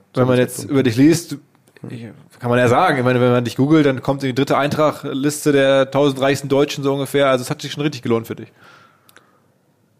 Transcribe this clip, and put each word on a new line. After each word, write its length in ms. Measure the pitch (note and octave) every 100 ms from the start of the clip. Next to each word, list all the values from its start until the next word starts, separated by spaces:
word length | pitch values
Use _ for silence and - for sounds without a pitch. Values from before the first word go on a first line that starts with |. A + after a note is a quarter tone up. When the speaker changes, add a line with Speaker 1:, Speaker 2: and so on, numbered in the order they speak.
| _
Speaker 1:
zu 80 | B2+
Speaker 2:
man 160 | B2+ B2+
Speaker 1:
dem 40 |
Speaker 2:
jetzt 160 | A#2+ -
Speaker 1:
Zeitpunkt. 160 | G#2
Speaker 2:
über 100 | C#3
dich 140 | B2+ A2+
liest, 420 | D3 E3 - C#3+ _ _ _ _ A2+
ich, 200 | A2+ A2+ - - -
kann 120 | A#2+
man 80 | A#2+
ja 100 | B2
sagen, 300 | C3 F3+ C#3
ich 60 |
meine, 180 | B2 B2+
wenn 80 | B2
man 140 | B2 A#2+
dich 100 | -
googelt, 300 | C#3 D#3+ C#3+
dann 160 | B2+
kommt 200 | C3 C#3
in 40 | C3+
die 80 |
dritte 240 | B2+ C#3 C3+
Eintracht-Liste 920 | C#3+ - D3+ - C#3+ C3+ D3 D3 D3+
der 380 | C#3 C3+ C3+ C3+
tausend 300 | C#3 D3 C3
reichsten 300 | C3+ C3+ C#3
Deutschen 340 | C3+ D3 -
so 80 | C#3
ungefähr. 360 | C#3 C3+ C#3+ C#3
Also 120 | B2+
es 80 | B2
hat 140 | D3+
sich 100 | C#3+
schon 100 | -
richtig 200 | D3 -
gelohnt 240 | A#2+ A2+ A2+
für 100 | A2
dich. 160 | A2 _ - - _ _ _ _ _ _ _ _ _ _ _ _